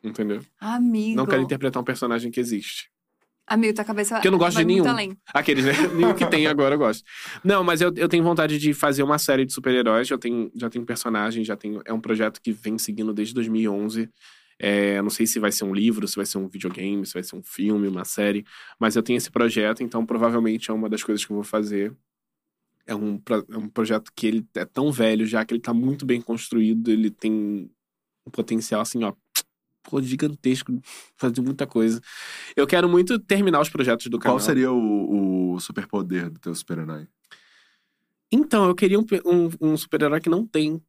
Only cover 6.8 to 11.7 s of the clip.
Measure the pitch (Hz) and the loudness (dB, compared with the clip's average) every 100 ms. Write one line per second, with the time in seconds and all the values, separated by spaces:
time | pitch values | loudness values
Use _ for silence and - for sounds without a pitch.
6.8 | 120 107 - - - - 185 202 175 165 | 2 0 -10 -18 -16 -2 2 4 4 2
7.8 | 180 175 165 170 165 170 156 151 151 143 | 2 2 2 4 4 4 2 2 0 2
8.8 | 151 139 139 147 - 135 131 - 131 127 | 2 2 2 2 2 2 2 -2 0 2
9.8 | 117 110 127 131 120 117 110 113 120 123 | 4 2 2 -4 -2 -4 -4 -6 -8 -6
10.8 | 117 120 120 110 107 113 110 104 104 | -8 -6 -2 -2 -2 -2 -4 -6 -8